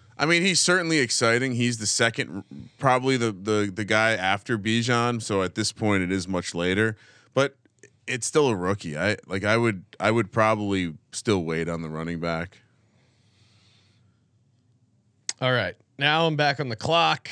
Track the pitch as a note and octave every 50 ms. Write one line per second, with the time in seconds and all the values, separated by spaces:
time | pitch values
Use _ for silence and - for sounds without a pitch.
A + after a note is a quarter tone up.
0 | _ - - - C#3+ D#3+ E3+ E3+ F3+ G3 F3 - - F3 F3+ F#3 E3+ E3 D#3+ D3+
1 | B2+ A2+ - - B2 A2+ A2+ B2 C3 C3+ B2 A#2 A#2+ B2 A#2+ A2 G#2+ G#2 - -
2 | A#2+ A2+ G#2+ - - - D#2+ G2 - - - C#2+ - - _ - C#3 C3+ B2+ B2+
3 | B2+ C3 C3 B2 A#2 A2+ G2+ F2+ G2 G#2+ G#2+ G#2 G#2 G2+ F#2 G#2+ G#2 F#2+ A2 A2
4 | A2 A2+ A2 F#2 F#2 F#2+ G2 G2 - - A#2+ G#2 G2 A2 A2+ A#2 A2+ B2 A#2+ A#2+
5 | A#2+ A#2+ A#2+ A2+ A2 - G#2+ G2 F#2 F2+ - A2 G#2+ - - - A2+ G#2 G#2 F#2+
6 | F2+ F2 F#2+ F#2+ E2+ F#2 F#2 F2+ F2 - - E2+ F2 F#2 F#2 G2+ A2 A2 A2 -
7 | _ - - _ _ _ - C3 C#3 C#3 - _ _ _ _ _ - - _ _
8 | _ - B2+ B2 - - - D#3 D3 C3 A2 F2+ F2+ F#2 G2+ G2+ - E2 D2 D2+
9 | F2+ G#2 G#2 - - - F2+ G2 G2+ G#2 A2 A#2 A#2+ A2+ G#2 F2+ - - - -
10 | F#2 G#2+ A2+ A#2 G#2+ F#2 - A2+ A2 A2 A2 G#2 G#2 G2+ G2 F#2+ F2+ E2+ D2+ -
11 | _ _ - - - A#2 G#2 F#2 E2 D#2+ D#2+ E2 E2 E2+ E2+ E2 D#2+ D#2 D#2 D#2
12 | E2 E2+ E2+ D#2+ E2 E2+ E2 E2 E2+ F2+ - - _ _ _ _ _ _ _ _
13 | _ _ _ _ _ _ _ _ _ _ _ _ _ _ _ _ _ _ _ _
14 | _ _ _ _ _ _ _ _ _ _ _ _ _ _ _ _ _ _ _ _
15 | _ _ _ _ _ - - - C3 B2+ B2+ A#2+ G2 F2+ - _ _ _ _ -
16 | C#3+ D3 D3+ D#3+ E3 D#3+ D#3 D3 D3 C#3+ C3+ C#3+ D3 B2 A2+ - - D#3+ D#3+ E3+
17 | E3 D#3 D#3+ - - -